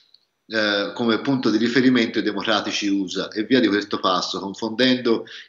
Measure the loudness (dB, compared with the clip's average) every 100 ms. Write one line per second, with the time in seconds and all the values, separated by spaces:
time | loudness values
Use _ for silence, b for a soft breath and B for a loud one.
0 | B _ _ _ -6 -2 0 0 -2 -2
1 | 0 2 2 0 2 2 2 4 4 4
2 | 2 0 -2 -2 -2 -2 -2 -4 -2 -2
3 | -2 -6 -6 -6 2 4 4 2 -2 -2
4 | 0 0 -2 -6 -8 -6 -8 0 2 2
5 | 2 0 B B